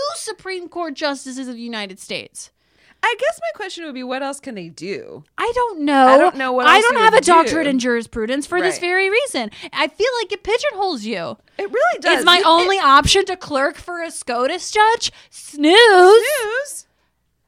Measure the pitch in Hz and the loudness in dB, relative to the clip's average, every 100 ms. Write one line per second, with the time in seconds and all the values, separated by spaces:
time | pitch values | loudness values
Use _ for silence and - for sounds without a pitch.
0 | 571 659 - 370 381 370 349 349 339 277 | -2 -8 -12 -14 -12 -12 -12 -10 -10 -6
1 | 302 277 269 254 254 233 233 226 202 185 | -6 -6 -10 -12 -12 -12 -12 -12 -12 -14
2 | - 180 104 - - _ _ _ _ _ | -12 -12 -12 -18 -20 _ _ _ _ _
3 | 392 466 554 679 659 - 381 339 330 262 | -6 -4 -4 -6 -8 -10 -12 -12 -14 -12
4 | 254 254 277 277 - 214 165 - 170 160 | -10 -8 -8 -10 -14 -14 -16 -14 -12 -12
5 | - 87 151 - 427 480 480 359 294 277 | -12 -20 -16 -8 -6 -4 -4 -4 0 4
6 | 254 269 349 269 262 254 247 370 440 523 | 6 6 4 0 -4 0 4 4 4 2
7 | 440 427 349 339 285 311 311 262 247 233 | 4 4 4 4 4 0 -2 -2 -2 -4
8 | 226 240 220 269 285 359 349 339 349 370 | -4 -8 -6 -6 -4 -2 -2 -2 -2 0
9 | 381 427 554 294 220 - 339 - 302 - | 0 0 -2 -4 -8 -10 -12 -6 -6 -2
10 | 453 494 381 392 - 466 587 - 392 285 | -4 -2 -6 -8 -4 -4 -2 -4 -4 -6
11 | 208 202 165 - _ - 392 453 659 571 | -8 -8 -8 -12 _ -12 -6 -2 -2 0
12 | 349 330 330 349 320 330 359 392 302 277 | 0 2 4 4 4 2 2 0 4 4
13 | 285 381 381 370 - 269 277 320 - 349 | 4 0 0 -6 -6 -4 -4 -6 -12 -10
14 | 330 - - 240 254 349 - 427 427 466 | -10 -12 -8 -4 -4 -4 -4 0 2 2
15 | - - _ - - 294 294 392 480 381 | -4 -12 _ -20 -18 -2 4 6 8 8
16 | 359 440 480 587 427 480 571 - - _ | 8 8 6 -2 -4 -6 -8 -12 -20 _
17 | _ _ _ _ | _ _ _ _